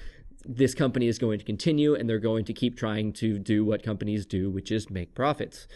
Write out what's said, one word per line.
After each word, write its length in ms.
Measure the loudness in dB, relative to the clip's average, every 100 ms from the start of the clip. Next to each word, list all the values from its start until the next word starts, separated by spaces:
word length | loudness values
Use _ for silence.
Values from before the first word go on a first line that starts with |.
| -14 -14 -18 -18 -6
this 280 | 2 2
company 340 | 4 0 2 2
is 100 | 2
going 200 | 0 -2
to 60 |
continue 500 | -4 -2 2 4 4
and 120 | 4 2
they're 120 | 0
going 260 | 2 0
to 80 | -2
keep 240 | -2 -2 0
trying 380 | -2 0 -2
to 240 | 0 0 0
do 260 | 2 2
what 180 | 4 0
companies 440 | -2 -4 -2 -4 -2
do, 240 | -2 0
which 200 | -2 -2
is 200 | -4 -4
make 240 | -6 -8
profits. 520 | -2 0 0 -4 -10 -20